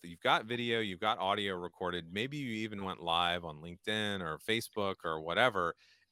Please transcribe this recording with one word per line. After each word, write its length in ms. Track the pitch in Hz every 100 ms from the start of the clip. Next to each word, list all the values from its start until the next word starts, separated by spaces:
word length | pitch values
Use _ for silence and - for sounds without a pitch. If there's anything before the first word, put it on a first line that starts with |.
you've 160 | 87 85
got 260 | 123 160 113
video, 340 | 120 120 117
you've 200 | 107 90
got 180 | 107 95
audio 360 | 95 104 101
recorded. 520 | 90 87 - 90 87 82
Maybe 280 | 98 131 147
you 160 | 131 110
even 180 | 110 104
went 200 | 95 90
live 420 | 85 85 87 87
on 160 | 85 76
LinkedIn 600 | 82 87 - 107 104 98
or 160 | 85 76
Facebook 580 | - 113 - 107 98 95
or 160 | 87 80
whatever. 540 | 80 90 123 98 85 - - _ _